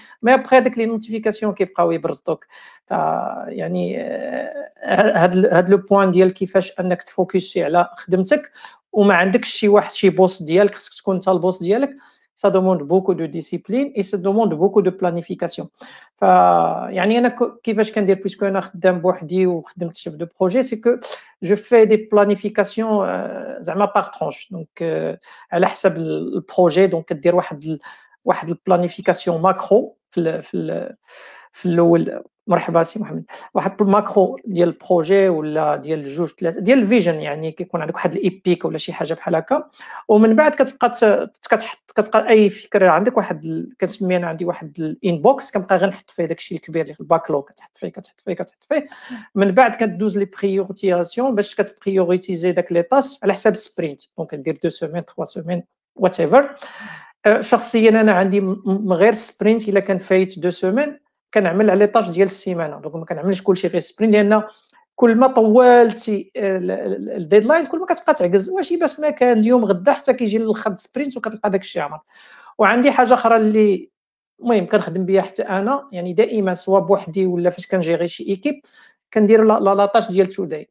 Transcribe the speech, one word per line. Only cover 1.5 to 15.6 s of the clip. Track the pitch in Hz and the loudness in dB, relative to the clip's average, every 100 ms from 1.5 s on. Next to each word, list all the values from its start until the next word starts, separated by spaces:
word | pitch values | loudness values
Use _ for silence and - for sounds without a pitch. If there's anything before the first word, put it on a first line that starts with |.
كيبقاو | 190 185 - 170 | -4 -4 -2 -2
يبرزطوك. | 165 160 156 - 156 _ - - - - | -2 -6 -8 -6 -8 _ -20 -20 -20 -8
ف-، | 175 160 165 - - - | -4 -2 -4 -6 -10 -12
يعني، | - 165 180 175 - | -10 -6 -4 -6 -6
آه، | - - - - - 285 - _ - 185 214 190 | -8 -10 -8 -10 -10 -12 -16 _ -4 0 2 4
هاد | 175 | 2
ال-، | 180 202 | 4 2
هاد | 165 185 | 2 4
لو | 196 | 2
بوين | 190 196 190 | 4 2 4
ديال | 175 185 | 4 2
كيفاش | 190 185 196 185 - | 2 -2 -2 -2 -4
انك | 185 180 | -4 -4
تفوكسي | - - 185 190 180 - | -6 -6 -2 -2 -4 -4
على | 156 175 170 - | 0 0 0 -4
خدمتك | - 180 190 302 - _ - - _ | -4 -2 0 -2 -2 _ -20 -20 _
وما | 220 202 180 | 2 4 4
عندكش | 190 240 - | 4 0 -2
شي | - 208 | -2 2
واحد، | 202 - | 4 2
شي | - 196 | 0 2
بوس | 160 185 - | 4 2 0
ديالك، | 151 170 202 202 | -2 2 2 0
خصك | - | -18
تكون | - - 185 | -12 -6 -4
انت | 190 | 0
البوس | 185 175 180 | 0 0 -2
ديالك. | 175 220 277 - _ _ _ _ | -2 -2 -2 -8 _ _ _ _
ça | 202 | 0
demande | 185 185 180 | 2 2 0
beaucoup | 143 185 190 165 | 0 0 0 -2
de | 160 | -4
discipline | 160 151 170 - 226 285 233 | -8 -10 -10 -6 -4 -4 -6
et | |
ça | 185 202 | -6 -4
demande | 185 202 220 | -2 0 0
beaucoup | 156 190 202 | 0 0 2
de | 180 | 0
planification. | 185 180 170 165 180 170 - | 0 -4 -4 -8 -8 -8 -10